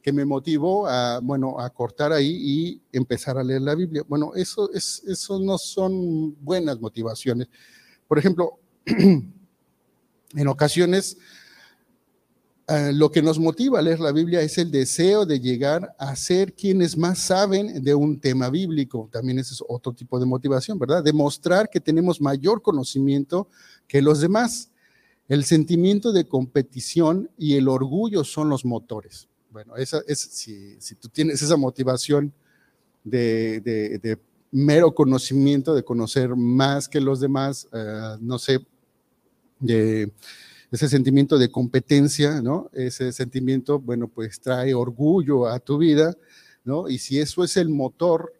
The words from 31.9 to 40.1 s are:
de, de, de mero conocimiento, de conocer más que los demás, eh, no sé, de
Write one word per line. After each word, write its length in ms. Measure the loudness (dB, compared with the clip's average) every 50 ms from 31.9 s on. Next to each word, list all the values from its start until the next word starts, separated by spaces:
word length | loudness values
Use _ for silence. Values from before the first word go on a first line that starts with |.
| 0 -2 0 2 2 2 2 -2 -8 _ _ _ _ _ _ _ _ _ _ _ _ _ _
de, 560 | -4 -2 0 0 2 0 0 0 -2 -4 -4
de, 400 | -4 -4 -4 -2 -2 -4 -6 -6
de 180 | -4 -6 -6 -6 _ _ _ _ _ _
mero 460 | -2 2 4 6 6 8 6 6 6
conocimiento, 800 | 4 4 4 4 2 0 0 2 4 4 4 4 2 2 2 0
de 80 | 0 0
conocer 540 | 0 -2 -2 -2 0 0 0 0 0 0
más 500 | 0 0 2 4 4 4 2 2 -2 -4
que 140 | -2 -2 0
los 180 | 0 0 0 0
demás, 480 | 0 -2 0 -2 -2 -4 -6 -8 -12 _ -10
eh, 420 | -10 -8 -8 -8 -8 -10 -10 -10 -10
no 180 | -8 -6 -6 -6
sé, 260 | 0 0 0 0 0 _ _ _ _ _ _ _ _ _ _ _ _ _ _ _ _ _ _ _
de 540 | -2 2 2 4 4 2 2 -2 -4 -6